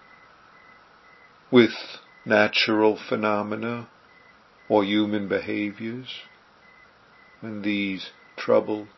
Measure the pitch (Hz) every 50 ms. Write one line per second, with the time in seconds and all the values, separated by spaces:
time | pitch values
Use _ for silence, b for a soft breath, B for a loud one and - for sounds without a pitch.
0 | - - - - - - - - - - - - - - - - - - - -
1 | - - - - - - - - _ - - 127 113 107 - - - - - -
2 | - - - - - 120 113 104 104 104 - - - - 110 107 107 107 104 90
3 | - - - 113 107 107 104 104 104 104 107 110 110 117 120 120 120 - - _
4 | _ - - - - _ - - _ _ _ - - - 113 107 98 98 104 107
5 | 107 104 104 104 101 95 98 98 98 101 107 107 104 104 101 - 113 113 117 127
6 | 131 123 - - - - - - _ _ _ _ _ - - - - - _ _
7 | _ - - - - - - - - 113 110 104 98 104 104 101 101 98 95 92
8 | - - - - - - - - - - 117 110 107 107 107 107 104 107 -